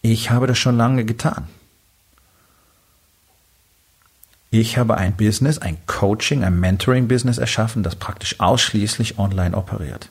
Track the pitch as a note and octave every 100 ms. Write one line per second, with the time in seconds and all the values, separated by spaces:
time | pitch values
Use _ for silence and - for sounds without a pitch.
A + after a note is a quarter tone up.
0 | A2+ A2+ - A#2+ B2+ A#2+ C3 A#2+ A#2 C3
1 | A2 A2+ D#3 - - - _ _ _ _
2 | _ _ _ _ _ _ _ _ _ _
3 | _ _ _ _ _ _ _ _ _ _
4 | _ _ - _ _ A2 A2+ B2+ A2+ -
5 | F#2 - G#2+ G#2 C#3 D3+ F#2+ D#2+ - -
6 | G2 G#2 - C#3+ F#2 F2 F#2 G2 - B2+
7 | A#2 B2 B2 A#2 A#2 - C3 A2+ F#2+ -
8 | - - - - F2+ B2+ - G#2+ G#2 -
9 | A2 - G2 F#2+ F2+ F#2 F#2+ G#2 D2+ -
10 | -